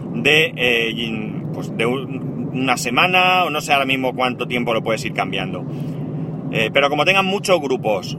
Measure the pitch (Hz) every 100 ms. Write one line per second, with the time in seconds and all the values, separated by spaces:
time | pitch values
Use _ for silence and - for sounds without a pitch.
0 | - 117 135 151 160 - 123 117 113 110
1 | 117 110 107 104 - - - - 117 131
2 | - 131 - - - 131 131 123 123 131
3 | 180 185 185 185 170 151 143 143 135 135
4 | 131 123 127 120 123 123 117 113 98 110
5 | 110 - 95 95 92 90 - - - -
6 | - - - - - 110 110 139 143 147
7 | 156 196 190 196 - 175 143 123 107 98
8 | 90